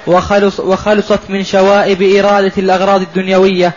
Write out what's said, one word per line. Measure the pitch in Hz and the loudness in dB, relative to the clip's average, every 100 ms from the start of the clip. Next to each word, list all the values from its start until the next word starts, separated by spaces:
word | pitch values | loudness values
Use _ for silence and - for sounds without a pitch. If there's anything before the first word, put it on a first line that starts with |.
| 156 | 0
وخلص، | 180 175 202 202 - | 0 2 0 0 -2
وخلصت | 185 185 208 208 196 202 - | -4 -2 0 -2 0 -4 -2
من | 190 | -8
شوائب | 190 196 190 202 190 185 | -2 0 2 2 0 0
إرادة | 196 202 202 202 190 190 | 2 2 2 0 0 -2
الأغراض | 190 185 196 196 | -2 0 0 0
الدنيوية. | 185 190 185 190 196 180 175 | -2 -6 0 2 2 2 -2